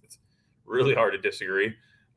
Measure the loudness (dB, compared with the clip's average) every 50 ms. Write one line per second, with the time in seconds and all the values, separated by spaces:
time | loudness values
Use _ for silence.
0 | _ -20 -20 -20 _ _ _ _ _ _ _ _ _ -4 0 2 2 2 4 4
1 | 2 2 0 0 -2 -4 -4 -4 -6 -4 0 0 0 0 -2 -8 _ _ _ _
2 | _ _ _